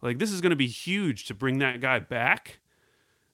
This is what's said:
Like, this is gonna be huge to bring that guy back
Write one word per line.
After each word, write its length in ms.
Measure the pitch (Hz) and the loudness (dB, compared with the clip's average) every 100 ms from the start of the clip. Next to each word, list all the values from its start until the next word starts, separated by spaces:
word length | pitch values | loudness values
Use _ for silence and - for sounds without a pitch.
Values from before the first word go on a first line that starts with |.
Like, 180 | 123 120 | -4 -2
this 120 | 214 | -2
is 100 | 190 | 2
gonna 160 | 180 151 | 2 4
be 100 | 127 | 2
huge 580 | 113 - 196 185 110 - | -2 -4 0 0 -2 -6
to 80 | |
bring 260 | 104 135 131 | -4 0 2
that 200 | 139 123 | 0 0
guy 200 | 131 123 | 0 0
back 600 | - 120 123 - - - _ _ _ _ _ _ _ | 0 -2 0 0 -4 -20 _ _ _ _ _ _ _